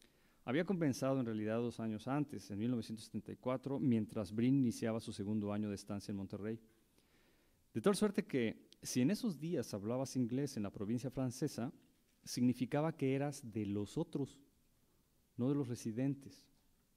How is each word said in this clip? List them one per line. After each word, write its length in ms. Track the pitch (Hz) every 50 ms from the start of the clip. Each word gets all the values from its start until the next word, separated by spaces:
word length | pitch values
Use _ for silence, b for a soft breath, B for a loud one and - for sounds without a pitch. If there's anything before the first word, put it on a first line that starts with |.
| b b b b b b b b b
Había 200 | 120 127 165 175
comenzado 560 | 202 190 165 165 135 117 - 135 135 135 135
en 60 | 120
realidad 320 | 113 107 107 107 107 113 117
dos 200 | 120 117 - -
años 300 | 113 110 110 104 - 123
antes, 420 | 135 147 147 - - 98 - -
en 80 | 101 101
mil 140 | 110 123
novecientos 320 | 127 113 110 - 113 - -
setenta 260 | - - 104 - -
y 60 | 101
cuatro, 420 | - - 127 131 127 - 127 139 139
mientras 560 | 160 127 117 110 104 - - 113 98 92 107
Brin 220 | 117 120 127 139
iniciaba 420 | 139 127 117 107 - 117 113 113 113
su 140 | - 117
segundo 400 | 107 - 98 104 110 107 101 101
año 160 | 104 104 107 104
de 80 | 98
estancia 340 | 95 - - 104 101 - -
en 60 | 101
Monterrey. 420 | 98 95 - 107 95 101 110 113 113 - b b b b b b b b b b b b b b b b b b b b _
De 80 | - 117
tal 140 | - 196 196
suerte 300 | - 214 202 - 208 -
que, 420 | - 143 127 113 - - - - _ - _
si 180 | - - - 127
en 100 | 127 165
esos 280 | 214 - 262 214 147 139
días 360 | 156 170 175 131 110 - 110
hablabas 420 | 98 98 110 123 131 135 - -
inglés 400 | 131 120 110 123 135 143 139 -
en 60 | 113
la 80 | 101 95
provincia 400 | - - 98 104 120 117 135 127
francesa, 600 | - 135 131 123 - - 156 139 - 113 117 147 - - _ _ _ _ _ _ _ _ _
significaba 720 | - - 123 123 127 123 - 127 - 151 147 156 165 156
que 180 | - 139 131 135
eras 380 | 135 143 147 139 - - 110
de 140 | 101 110 104
los 320 | 101 101 104 101 - - 147
otros, 400 | 165 - - 143 135 - - - - _ _ _ _ _ _ _ _ _ _ _ _ _ _ _ _ _ _
no 120 | 120 120 135
de 60 | 143
los 120 | 143 135 120
residentes. 800 | 117 - - 113 107 120 135 139 135 139 - - - - - _ _ _ _ _ _ _ _ _ _